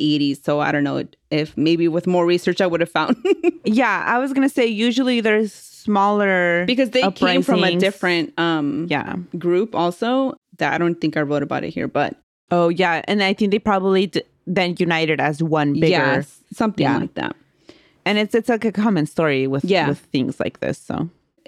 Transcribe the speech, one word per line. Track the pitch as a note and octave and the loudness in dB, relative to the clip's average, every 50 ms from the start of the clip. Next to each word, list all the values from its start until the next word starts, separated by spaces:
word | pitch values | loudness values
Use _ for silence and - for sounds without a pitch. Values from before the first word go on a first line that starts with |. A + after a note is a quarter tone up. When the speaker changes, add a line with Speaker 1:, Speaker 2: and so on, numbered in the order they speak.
Speaker 1:
eighties. | D3 D3+ D3+ D3 D3 C#3 C3+ - - | 0 0 0 0 0 -2 -2 -4 -2
So | D3+ D3 D3 | -2 -2 0
I | D3 D#3 D3 | 0 0 0
don't | C#3+ C#3+ | 0 0
know | C#3 C#3 C3+ B2+ - _ _ _ _ | -2 -2 -4 -6 -8 _ _ _ _
if | D#3 D3+ D#3 - - | -4 -4 -4 -4 -4
maybe | - D3 D#3+ E3+ E3 E3+ | -2 0 2 2 2 2
with | E3 D#3 E3+ E3 | 0 0 0 0
more | F#3 F3+ F3 E3+ | 0 2 2 2
research | F3 F3 F3 - F#3+ F3 - | 2 2 2 0 0 0 0
I | G3 | 0
would | F3 E3+ E3 | 0 0 0
have | E3+ - | -2 -2
found. | - D#3 D#3+ - A#3+ - - G4 F#4+ - - | -2 -2 0 0 -2 0 0 0 0 0 0
<laughs> | F4 F4 - - | -2 -2 -2 -2
Speaker 2:
Yeah, | A3 G#3+ B3 B3 A3 G3 E3+ - | 0 0 2 2 2 0 -2 -2
I | - A#3 B3 | -2 0 0
was | C4+ C4+ C4+ | -2 -2 0
gonna | C4+ C4+ C#4 | 0 0 0
say | - C#4 A#3+ | 2 0 0
usually | A#3 A3 G3+ A#3 B3 A3 C4 C4 B3+ B3 A#3 | 0 0 0 0 0 0 0 0 0 0 0
there's | G#3 A3 G#3+ G#3+ A3 G3+ - | 2 2 2 2 0 -2 -6
smaller | - - - - - - A3 G#3 G3 G3 G3+ G#3 G#3 G3+ G3 F#3+ F3+ F3 F3 F3 F3 F3+ | -10 -20 -20 -20 -10 -4 -2 0 2 2 2 2 2 2 2 2 2 2 2 0 0 0
Speaker 1:
Because | G#3 B3+ B3+ C4+ G#3+ | 0 0 0 0 0
they | - B3+ C4 D4 | 2 0 0 0
came | - - - F3+ F3+ F3+ | 0 0 0 0 2 2
from | F3 - F#3 F3+ | 2 2 2 2
a | F#3+ | 2
Speaker 2:
uprisings. | F#3 F3 F3+ F#3+ | 2 2 2 0
Speaker 1:
different, | G3 G3 - F#3+ F3+ F3 E3+ D#3+ - - - | 0 -2 -2 -2 -2 0 0 -2 -4 -4 -4
um, | E3+ E3+ E3 D#3 D3 C#3+ - D3+ E3+ E3+ | -2 0 0 -2 -2 -2 -4 -4 -4 -4
Speaker 2:
Yeah. | D3 C3+ - - - F3+ F3 - - | -4 -4 -4 -6 -8 -10 -10 -10 -10
Speaker 1:
group | E3+ F3 F3 F3 F3+ A3+ A3+ - | -4 -2 0 0 0 0 0 -2
also | - E3+ F3 F3 - A3+ A#3 B3+ C4+ C4+ B3+ - - _ _ - - | -2 -2 -2 -2 -2 -4 -2 0 0 -2 -2 -6 -10 _ _ -8 -6
that | D#3 C#3+ C#3+ | -4 -2 -2
I | |
don't | D#3+ E3+ E3+ E3+ E3+ | 0 0 0 0 -2
think | - D#3 - | -4 -2 -2
I | D#3 | -2
wrote | D3 C#3 D3 C#3+ C#3+ | -2 -2 -2 -2 -2
about | - - - - | -4 -4 -6 -6
it | - - | -6 -6
here, | - - - | -6 -4 -2
but | - D3 C#3 - - - _ _ _ _ _ - | 0 0 0 -2 -4 -10 _ _ _ _ _ -2
Speaker 2:
Oh, | F3+ F3 E3+ E3+ | 0 2 2 2
yeah. | F3 E3+ F#3 E3+ E3 D3+ - - | 2 2 0 0 0 -2 -2 -2
And | G3+ G#3 | 0 0
I | G3 F#3+ G3 | 2 0 0
think | - G#3+ G3 | 0 0 0
they | G3 F#3 | 0 0
probably | - A3 G3 F#3+ F#3+ G3 F#3+ F#3+ G3+ | 0 0 0 2 2 2 2 2 2
d-, | E3 - - - - _ _ _ | 0 -2 -6 -6 -8 _ _ _
then | - F3 G3 F3+ F3 E3+ - | -4 -2 0 0 0 0 0
united | F3+ F3 E3+ D#3+ D#3+ D#3 D#3 C#3 | 0 0 0 0 0 0 0 0
as | C#3 D3 D3+ D3 E3 | 0 -2 0 -2 -2
one | D#3 D#3+ D#3 D3 C#3+ C#3+ | 0 0 2 2 2 2
bigger. | D#3+ E3 D#3+ F3+ D#3 C#3 C#3 C3 | 2 2 2 4 2 2 2 0
Speaker 1:
Yes, | C#3 D3 - - _ _ _ - | -2 -4 -6 -12 _ _ _ -6
something | - A#3 A3 - - C#3+ | -4 -2 -2 0 0 0
Speaker 2:
Yeah. | C3+ - | 0 0
Speaker 1:
like | A#2 A2 - - | 0 -2 -6 -6
that. | - B1+ - - - _ _ _ _ _ - - _ _ _ _ _ - | -8 -8 -8 -8 -12 _ _ _ _ _ -20 -20 _ _ _ _ _ -2
Speaker 2:
And | F#3 G#3 | 0 0
it's, | G#3 G#3+ G#3 - | 0 0 0 0
it's | A3+ A3 | 0 2
like | - A#3 G#3 A3+ | 0 0 0 0
a | A3 | -2
common | F3+ G#3 G#3+ A3+ G3 D#3+ D3+ | 0 0 0 2 2 2 0
story | - - - D#3+ D3+ C#3 C3 C3+ | 0 0 0 0 2 2 0 0
with, | C3+ C3+ C#3 - | 0 -2 -2 0
Speaker 1:
Yeah. | F3+ G3 F3 D3+ C#3 | 0 2 2 2 0
Speaker 2:
with | C#3+ - | -2 -4
things | - _ - C3 B2+ - - - | -6 _ -4 -2 -2 -2 -4 -6
like | - - - - | -6 -8 -6 -6
this, | - C2 - | -4 -4 -4
so. | - - - - - E3 F3 - _ _ _ _ _ - | -6 -8 -8 -6 -6 -6 -6 -10 _ _ _ _ _ -12